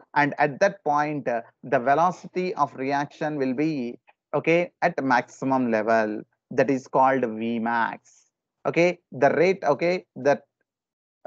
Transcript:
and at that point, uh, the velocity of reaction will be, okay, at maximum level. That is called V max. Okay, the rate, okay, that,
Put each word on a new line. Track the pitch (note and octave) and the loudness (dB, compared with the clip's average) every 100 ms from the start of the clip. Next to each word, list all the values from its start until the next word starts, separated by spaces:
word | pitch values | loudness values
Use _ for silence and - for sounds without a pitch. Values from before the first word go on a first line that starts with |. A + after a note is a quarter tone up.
| - D3 | -4 0
and | C#3+ - | 0 2
at | D3 B2+ | -2 2
that | G3 - | -2 0
point, | D3+ D3 D3+ D3 B2+ | -2 0 0 -4 -4
uh, | A#2 - _ | -6 -8 _
the | C3+ C3 | -2 0
velocity | A#2+ D3 F3 F3 F#3+ F#3 F#3 | 2 2 2 0 -10 -6 -6
of | E3+ C#3 | -2 -4
reaction | C3 C3+ C#3 D3 - D#3 D3+ | -2 -4 -4 -4 -6 -6 -2
will | C3 | -2
be, | B2 D#3+ D3 A#2+ - _ _ - | -2 -2 -2 -6 -10 _ _ -6
okay, | C#3+ D3 E3+ F3 - | -4 2 2 0 -2
at | F3 E3 | -2 0
maximum | C3+ B2 - - C3+ C3 B2 | 2 2 0 -6 -2 0 0
level. | A2 G#2+ A2+ G#2+ G#2 - _ - | 0 2 2 0 -4 -12 _ -8
That | B2 B2+ | 0 2
is | C3 - | 0 0
called | D3 C3 C3+ A#2+ A2 | 2 4 2 -2 -4
V | A2+ A#2 | -4 -2
max. | A2+ A#2 A2 - _ _ _ _ _ _ C#3+ | -2 -2 -2 -6 _ _ _ _ _ _ -4
Okay, | D3 F3 F3 _ | 2 0 0 _
the | B2+ C#3 | 0 2
rate, | C3 F3+ F#3+ | 4 2 2
okay, | - C#3 E3+ F3+ - C3+ | 0 0 0 -2 -6 -4
that, | C3 C#3+ _ _ _ _ _ _ _ _ | 0 0 _ _ _ _ _ _ _ _